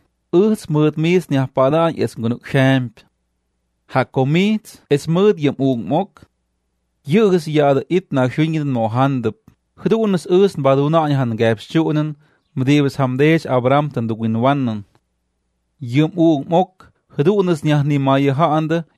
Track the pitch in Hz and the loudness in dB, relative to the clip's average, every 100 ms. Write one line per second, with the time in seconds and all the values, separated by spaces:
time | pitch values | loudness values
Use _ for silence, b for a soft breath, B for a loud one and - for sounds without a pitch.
0 | _ _ _ 170 214 214 - 151 151 151 | _ _ _ 2 2 0 -2 0 0 0
1 | 160 180 170 139 131 - 135 156 165 - | 0 0 0 -4 -2 0 2 2 0 -2
2 | - - 113 120 - 143 131 135 123 - | -6 -4 -6 -6 -4 0 2 2 -2 -10
3 | _ _ _ _ _ _ _ _ _ 135 | _ _ _ _ _ _ _ _ _ -4
4 | 123 - 131 160 196 214 - - - 143 | -2 -2 0 0 0 -2 -6 -16 -4 -4
5 | - 165 208 180 143 117 135 123 95 147 | 0 0 2 2 -2 -2 -2 -2 -2 -4
6 | 190 _ _ _ _ _ _ _ _ _ | -4 _ _ _ _ _ _ _ _ _
7 | - 180 220 180 156 151 143 135 - 175 | -2 2 4 2 0 0 2 2 0 -4
8 | - 139 127 120 160 156 143 127 113 117 | -2 -2 -2 0 -2 -2 -4 -2 -2 0
9 | 135 135 113 - _ _ _ _ - 220 | -2 -2 -4 -6 _ _ _ _ -2 0
10 | 220 185 - 180 196 190 135 135 143 165 | 0 -2 0 2 2 0 0 2 2 0
11 | 151 143 127 110 113 113 - 160 160 151 | 0 0 -2 0 0 -2 -2 -2 0 -2
12 | 151 147 _ _ _ - 127 147 139 - | -4 -6 _ _ _ -4 0 2 2 -2
13 | 135 127 147 160 - 127 123 139 147 127 | -2 2 2 2 0 -2 2 0 0 -4
14 | 113 110 113 113 123 143 127 107 98 _ | -4 -4 -2 0 0 0 -2 -6 -12 _
15 | _ _ _ _ _ _ _ _ 123 120 | _ _ _ _ _ _ _ _ -4 0
16 | 156 175 165 151 139 170 185 _ - _ | 0 2 2 2 0 -2 -2 _ -20 _
17 | _ - 143 208 185 160 156 147 143 143 | _ -4 0 2 0 -2 0 0 0 0
18 | 135 135 139 135 160 151 156 165 160 | 0 0 0 0 0 0 -2 -4 -6